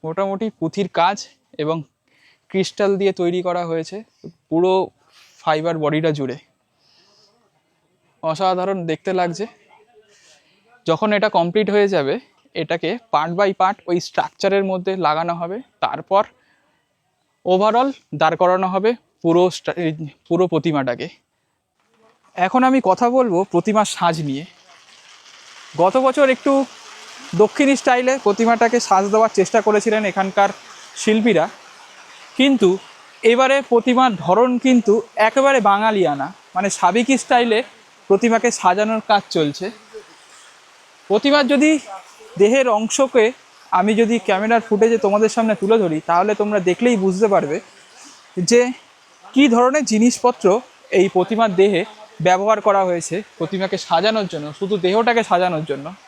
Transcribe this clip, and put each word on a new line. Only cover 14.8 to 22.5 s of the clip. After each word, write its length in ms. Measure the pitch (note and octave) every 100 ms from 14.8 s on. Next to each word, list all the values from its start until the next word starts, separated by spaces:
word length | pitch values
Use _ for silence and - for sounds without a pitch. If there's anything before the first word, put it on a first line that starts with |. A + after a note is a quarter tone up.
| F#3 F#3+
লাগানো 360 | D#3 D3+ E3+
হবে, 280 | E3+ F3 G#3 C4 _
তারপর 440 | D#3+ C#3+ - F#3+ G#3+ _ _ _ _ _ _ _ _ _ _ _ -
overall 460 | F#3 G#3 A3 C4+ C4 _ D3+
দাঁড় 200 | D#3+ D#3+
করানো 320 | F3+ F#3 F#3
হবে 260 | F#3+ G#3 A#3+ _ _
পুরো 280 | E3 E3+ F3+
স্ট্রা-, 280 | - - D#3
এই 300 | E3+ D#3 D#3 _ _
পুরো 200 | E3+ F3+
প্রতিমাটাকে। 600 | D#3+ E3+ D3 C3 A#2+ C#3+ - _ _ _ _ _ _ _ _ _ _ _ -
এখন 280 | F#3